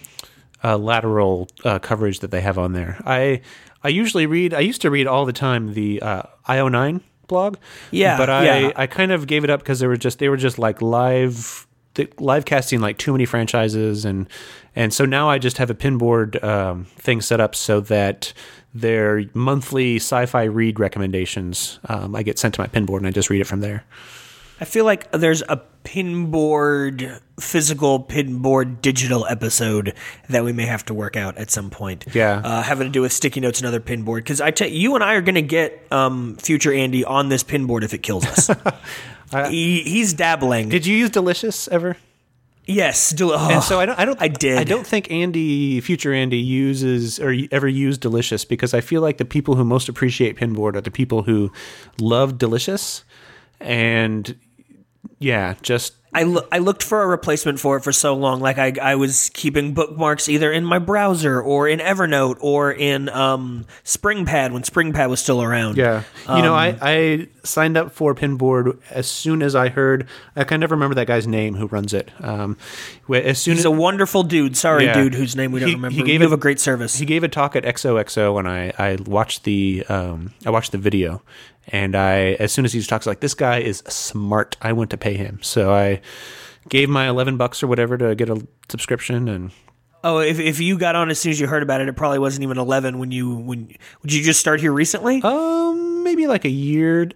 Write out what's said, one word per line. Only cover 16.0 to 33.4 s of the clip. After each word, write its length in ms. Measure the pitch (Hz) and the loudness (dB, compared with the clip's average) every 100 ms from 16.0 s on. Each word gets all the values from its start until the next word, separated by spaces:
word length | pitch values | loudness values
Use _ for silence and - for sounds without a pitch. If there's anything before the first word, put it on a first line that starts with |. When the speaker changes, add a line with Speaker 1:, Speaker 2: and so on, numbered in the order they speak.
| 117 117 107 - | 2 2 0 -2
Speaker 1:
um, 420 | 107 104 95 90 90 - | -2 0 -2 -6 -12 -6
thing 220 | - 113 | -2 0
set 180 | - 117 | 2 2
up 140 | 107 | 2
so 260 | - - 104 | 0 0 0
that 520 | 101 104 98 - - - - - _ | 2 2 2 -2 -10 -14 -20 -20 _
their 500 | 117 113 110 107 107 101 | -4 0 2 2 0 -2
monthly 640 | 113 131 139 131 135 123 113 | -2 0 0 -2 0 2 0
sci-fi 460 | - 123 123 127 | 0 -2 0 0
read 340 | 110 110 113 107 | 0 2 0 0
recommendations, 960 | 95 104 95 95 90 98 90 90 - - - | -2 0 -2 -2 -4 -6 -6 -6 -8 -10 -8
um, 260 | 107 98 107 | -6 -6 -4
I 60 | |
get 140 | 107 - | -4 -2
sent 160 | 113 | -2
to 60 | - | -2
my 60 | 101 | -2
Pinboard 320 | 113 98 98 | -2 -2 -2
and 80 | 95 | -2
I 40 | |
just 180 | 98 92 | -2 0
read 100 | 98 | 0
it 60 | 98 | 0
from 140 | 98 | -4
there. 240 | 104 104 - - - - - - - - | -4 -8 -12 -20 -20 -20 -20 -20 -20 -14
Speaker 2:
I 40 | 165 | -4
feel 180 | 220 | 2
like 260 | 220 190 - | 2 2 -2
there's 300 | 160 165 156 | 2 2 2
a 180 | - 139 - _ | 0 -6 -6 _
Pinboard, 1400 | - 196 180 175 165 156 151 151 147 143 139 131 127 117 _ - | -10 -6 -4 -4 -2 0 2 2 2 0 -2 -6 -10 -12 _ -14
physical 640 | - 170 151 143 143 131 | -2 0 0 2 2 2
Pinboard 760 | - 151 135 123 135 135 127 117 | 0 -4 -2 -2 2 2 0 -2
digital 460 | 135 127 127 120 110 | -2 0 0 0 0
episode 680 | 113 113 - 113 104 98 - - - - | -4 -2 -2 0 0 -2 -8 -16 -18 -2
that 160 | 123 | 0
we 80 | 120 | 0
may 120 | 117 117 | -2 -4
have 180 | 110 - | -4 -6
to 80 | |
work 220 | 107 101 110 | -6 -6 -4
out 200 | 95 - | -6 -8
at 120 | 110 | -6
some 200 | 107 98 | -6 -6
point. 340 | - 98 87 - | -10 -10 -10 -4
Speaker 1:
Yeah. 260 | 117 107 101 | 2 4 2
Speaker 2:
Uh, 180 | 117 113 | -2 -4
having 240 | 113 135 131 | -2 -2 0
to 60 | |
do 100 | 135 | 0
with 100 | 127 | 0
sticky 280 | - 143 135 | 0 -2 0